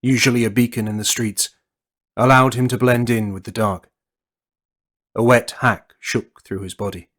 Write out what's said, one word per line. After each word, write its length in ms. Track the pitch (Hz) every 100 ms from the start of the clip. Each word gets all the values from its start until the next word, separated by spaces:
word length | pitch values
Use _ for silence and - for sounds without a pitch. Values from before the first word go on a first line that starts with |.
usually 440 | 127 127 135 120
a 60 | 113
beacon 380 | 107 120 120 110
in 80 | 107
the 80 |
streets, 460 | 104 - 113 98 - _ _ _ _ _ _ -
allowed 380 | 123 131 131
him 140 | 117 127
to 100 | 120
blend 320 | 123 120 120
in 220 | 117 104
with 120 | 95
the 80 | -
dark. 380 | 101 107 90 _ _ _ _ _ _ _ _ _ _ _ _ _
A 80 | -
wet 340 | 117 123 - -
hack 340 | 123 107 _ _
shook 420 | - 120 - _
through 180 | _ 98
his 140 | 95
body. 360 | - 101 95 87